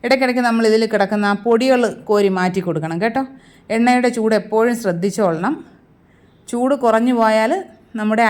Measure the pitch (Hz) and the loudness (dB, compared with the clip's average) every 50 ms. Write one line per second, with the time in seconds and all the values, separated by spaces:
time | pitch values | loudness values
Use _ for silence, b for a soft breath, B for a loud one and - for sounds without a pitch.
0 | - 247 269 254 262 247 240 254 240 240 226 226 226 214 220 226 226 220 - 196 | 2 0 0 2 2 0 0 0 0 0 0 2 2 2 2 2 0 0 0 0
1 | 196 190 214 208 208 202 202 202 202 240 233 226 254 262 262 247 240 202 - - | 0 0 0 -2 0 -2 -2 -2 0 0 0 2 2 2 2 2 0 -2 -4 -8
2 | - - 208 208 202 196 190 185 180 185 180 190 - 175 156 156 156 165 165 170 | -4 0 0 2 2 0 0 0 -2 -2 -2 -2 -4 -4 -4 -4 -6 -6 -4 -2
3 | 208 233 226 269 269 254 B B B B B B B - 220 226 233 247 247 247 | -4 -2 -2 -4 -6 -6 B B B B B B B -4 -2 0 2 2 2 2
4 | 247 247 240 233 220 220 220 208 - - 214 220 226 247 240 233 226 196 175 170 | 2 0 0 0 0 0 0 0 0 0 0 2 2 2 0 -2 -2 -4 -2 -2
5 | 185 202 190 - 208 180 165 160 180 240 320 - - - - _ _ _ _ _ | -4 -4 -2 0 0 0 0 -2 -4 -4 -4 -6 -10 -20 -20 _ _ _ _ _
6 | b b b b b b b b _ - - 240 247 262 285 277 254 226 220 220 | b b b b b b b b _ -8 -4 -2 0 0 0 2 2 2 2 2
7 | 233 254 254 233 226 220 220 220 220 240 330 392 370 - - _ _ _ - 226 | 2 2 2 2 2 2 2 2 2 0 -2 -4 -4 -10 -18 _ _ _ -10 -4
8 | 214 214 220 226 233 | -2 -2 0 2 2